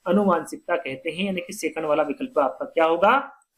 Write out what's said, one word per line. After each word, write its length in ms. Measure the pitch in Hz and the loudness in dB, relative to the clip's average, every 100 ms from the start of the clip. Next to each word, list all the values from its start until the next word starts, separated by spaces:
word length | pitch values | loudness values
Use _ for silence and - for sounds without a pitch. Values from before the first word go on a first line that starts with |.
| 180 | 0
अनुवांशिकता 720 | 185 202 170 156 143 - 175 | 2 4 2 0 -10 -4 -4
कहते 340 | 131 135 165 | -4 -8 -8
हैं, 140 | 165 196 | -4 -4
यानी 140 | 185 | -4
कि 120 | - | -8
सेकंड 320 | 220 156 160 | -6 -6 -4
वाला 180 | 160 147 | 0 0
विकल्प 360 | 147 139 131 151 | 0 -4 -4 0
आपका 280 | 131 - 139 | 0 -2 -4
क्या 180 | 165 | 0
होगा? 340 | 160 170 202 269 277 - _ | 2 4 4 4 0 -10 _